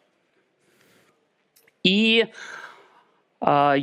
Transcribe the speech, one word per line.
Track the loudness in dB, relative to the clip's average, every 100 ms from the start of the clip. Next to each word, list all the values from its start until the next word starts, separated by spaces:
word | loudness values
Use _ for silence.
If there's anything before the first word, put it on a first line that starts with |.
| _ _ _ _ _ _ _ _ _ _ _ _ _ _ _ _ _ _
І, | 0 2 2 0 -2 -6 -20 -20 -20 -20 _ _ _ _ _ -6
а, | 0 2 2 0